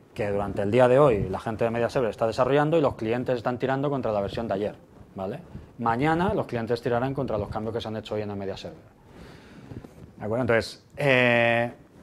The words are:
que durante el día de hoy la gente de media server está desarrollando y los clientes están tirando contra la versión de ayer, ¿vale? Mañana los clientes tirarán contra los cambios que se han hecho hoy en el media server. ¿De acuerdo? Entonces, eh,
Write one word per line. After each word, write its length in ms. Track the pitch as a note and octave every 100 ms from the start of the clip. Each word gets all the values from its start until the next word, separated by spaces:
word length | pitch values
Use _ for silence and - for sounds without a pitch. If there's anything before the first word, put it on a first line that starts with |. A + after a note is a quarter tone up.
| -
que 160 | - G#2
durante 320 | G2+ G2+ G2
el 80 | G2+
día 180 | A#2+ B2
de 120 | B2+
hoy 280 | D3 G#2 F#2
la 100 | F#2+
gente 240 | - G#2+
de 80 | A#2
media 180 | A#2 A#2
server 220 | C#3+ A2+
está 160 | - A2+
desarrollando 500 | A2 B2 C#3+ D3+ E3
y 40 |
los 140 | C3+ -
clientes 420 | A2 A#2+ B2+ B2
están 200 | B2+ B2
tirando 320 | C3 C3+ C#3+
contra 220 | C#3 A#2+
la 100 | G#2
versión 260 | G2 A#2 A2+
de 60 |
ayer, 220 | G2 G2+ - - - - G2+
¿vale? 240 | F#2+ C#3+ - - - -
Mañana 540 | A#2 A#2 D3+ D#3+ F#3+ F#3+
los 100 | A2+
clientes 360 | A#2+ A2+ A#2+
tirarán 340 | C3 A#2+ C3 C#3
contra 220 | B2 G#2+
los 100 | G2+
cambios 260 | A2 A2
que 80 | A2
se 60 | A2
han 80 | A2
hecho 180 | -
hoy 80 | G#2+
en 80 | G#2
el 60 | G2+
media 220 | G2 F#2
server. 200 | F2+ D#2 - - - - - - - - - - - - - -
¿De 80 | G#2+
acuerdo? 160 | A#2
Entonces, 440 | A#2+ A2+ G2+ - - -
eh, 760 | C#3+ B2+ B2 A#2+ A#2 A#2 A#2+ - - -